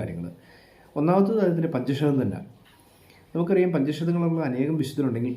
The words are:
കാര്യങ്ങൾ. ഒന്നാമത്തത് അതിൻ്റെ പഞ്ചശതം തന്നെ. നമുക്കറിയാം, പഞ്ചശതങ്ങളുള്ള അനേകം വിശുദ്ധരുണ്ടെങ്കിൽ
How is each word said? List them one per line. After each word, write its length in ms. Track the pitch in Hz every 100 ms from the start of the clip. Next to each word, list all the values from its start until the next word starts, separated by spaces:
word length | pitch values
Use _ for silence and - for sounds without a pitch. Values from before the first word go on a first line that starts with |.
കാര്യങ്ങൾ. 260 | - 85 85 - - - - - - 147
ഒന്നാമത്തത് 440 | 156 190 196 220 180
അതിൻ്റെ 260 | 165 160 127
പഞ്ചശതം 420 | 139 135 147 135
തന്നെ. 180 | 107 87 - - - - - _ - - -
നമുക്കറിയാം, 360 | 165 170 190 180 156
പഞ്ചശതങ്ങളുള്ള 680 | 135 143 170 170 170 165 143
അനേകം 260 | 123 147 160
വിശുദ്ധരുണ്ടെങ്കിൽ 520 | 131 - 131 117 123